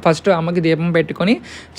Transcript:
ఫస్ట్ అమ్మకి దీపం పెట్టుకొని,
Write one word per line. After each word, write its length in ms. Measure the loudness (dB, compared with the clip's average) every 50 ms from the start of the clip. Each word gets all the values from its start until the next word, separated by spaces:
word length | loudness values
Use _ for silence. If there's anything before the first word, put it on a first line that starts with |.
| 0
ఫస్ట్ 240 | 0 0 2 2 0
అమ్మకి 320 | 0 2 0 -2 -2 0
దీపం 320 | 2 2 2 2 0 0
పెట్టుకొని, 480 | 2 2 0 0 -2 -2 0 0 0 0 -2 -10 -18 -18 -20 -8 -2